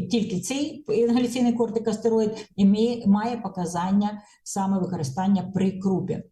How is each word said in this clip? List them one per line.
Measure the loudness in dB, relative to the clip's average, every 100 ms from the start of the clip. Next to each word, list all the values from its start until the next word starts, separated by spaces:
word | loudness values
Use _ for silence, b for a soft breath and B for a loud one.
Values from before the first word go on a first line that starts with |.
| 0
тільки | 0 0 -4
цей | -4 -4 -4 -8 -2
інгаляційний | 0 2 2 0 0 0
кортикостероїд | 2 0 -2 -2 -2 0 2 0 -2 -8 2
імеє, | 4 6 2 2 2
має | 2 2 -4
показання | -6 -6 -4 -2 0 2 2 -4 B B
саме | -10 -4 0 0
використання | 0 -4 -4 -2 2 2 0
при | 0 0
крупі. | 0 0 0 0 -4 -6